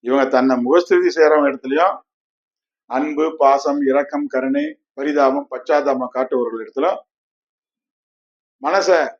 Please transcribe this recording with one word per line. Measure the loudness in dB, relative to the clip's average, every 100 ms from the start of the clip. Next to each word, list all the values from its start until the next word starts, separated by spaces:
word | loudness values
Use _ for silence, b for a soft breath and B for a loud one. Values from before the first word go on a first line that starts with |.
| 0
இவங்க | 0 2 2
தன்னை | 2 0
முகஸ்துதி | 2 2 4 2 2 4
செய்யறவங்க | 4 4 2
இடத்துலயும் | -2 -4 0 0 0 _ _ _ _ _ _ _ _ _
அன்பு, | -4 -4 -2 -4 2
பாசம், | 2 4 0 -2 0
இரக்கம், | 0 -2 -6 -4
கருணை, | -4 -2 -2 -4 -10 _ -8
பரிதாபம், | -4 2 2 0 -6
பச்சாதாபம் | -14 -2 -2 0 -4 -6 -6
காட்டுபவர்கள் | -4 -2 -4 -6
இடத்துல | -10 -4 -4 -4 -10 _ _ _ _ _ _ _ _ _ _ _ _ _ _ _ -2
மனசை | 0 2 2 2 -6